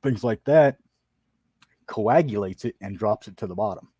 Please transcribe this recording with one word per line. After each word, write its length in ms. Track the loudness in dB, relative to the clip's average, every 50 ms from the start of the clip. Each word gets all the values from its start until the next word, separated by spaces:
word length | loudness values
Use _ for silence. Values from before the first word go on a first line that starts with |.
| _
things 200 | -2 -2 -2 -2
like 220 | -4 -4 -2 _
that, 320 | 4 6 6 6 6 4 _ _ _ _ _ _ _ _ _ _ _ _ _ _ _ _ _ _ _ _ _ _
coagulates 800 | -12 -8 -4 0 2 4 4 2 2 -2 -4 -4 -4 -8 _ -8
it 100 | -10 -10 _ -12
and 160 | -12 -10 -4
drops 300 | -2 -2 -2 -2 -4 -18
it 80 | -14 -12
to 80 | -10
the 80 | -10 -6
bottom. 340 | -4 -4 -4 -6 -8 -14 -20 _ _